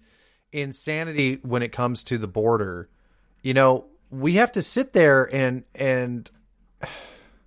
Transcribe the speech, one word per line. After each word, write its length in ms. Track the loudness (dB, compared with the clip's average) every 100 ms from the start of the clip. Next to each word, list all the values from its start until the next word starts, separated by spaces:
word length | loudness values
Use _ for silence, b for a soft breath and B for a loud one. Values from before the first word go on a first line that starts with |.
| _ _ _ _ _
insanity 840 | -8 -8 -8 -6 -6 -6 -2 -2 -2
when 200 | -4 -4
it 100 | -4
comes 320 | -4 -4 -4
to 140 | -6 -6
the 100 | -4
border. 600 | -2 0 0 -2 -8 -14 _ _ _ _ _
You 120 | 0
know, 320 | 4 4 4 -2 _ _
we 240 | -4 0
have 180 | 2 2
to 100 | 0
sit 300 | -2 -2 0
there 320 | 4 6 6 4
and, 300 | 0 -2 -2 -10
and 560 | -6 -2 -2 -2 -6 -12 _ _ _ _ -18
<sighs> 80 | B B B B B B